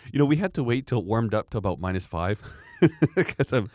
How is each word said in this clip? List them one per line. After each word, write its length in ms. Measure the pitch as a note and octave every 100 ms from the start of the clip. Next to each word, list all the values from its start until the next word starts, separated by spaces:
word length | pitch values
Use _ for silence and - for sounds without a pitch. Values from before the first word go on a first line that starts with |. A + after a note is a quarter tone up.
| -
You 60 | C#3
know, 60 |
we 120 | C#3+ D3
had 180 | F#3+
to 100 | -
wait 220 | A#2+ B2+ -
till 120 | A#2+
it 60 |
warmed 300 | F#2 A2 A2+
up 160 | G#2+ -
to 80 | A2
about 200 | F#2+ E2
minus 280 | F#2 F#2 F#2
five 340 | D#2+ F2+ G#2 - - - -
<laughs> 340 | E3 - D3+
'cause 380 | - F3 - C#3+
of 180 | C3 G#2+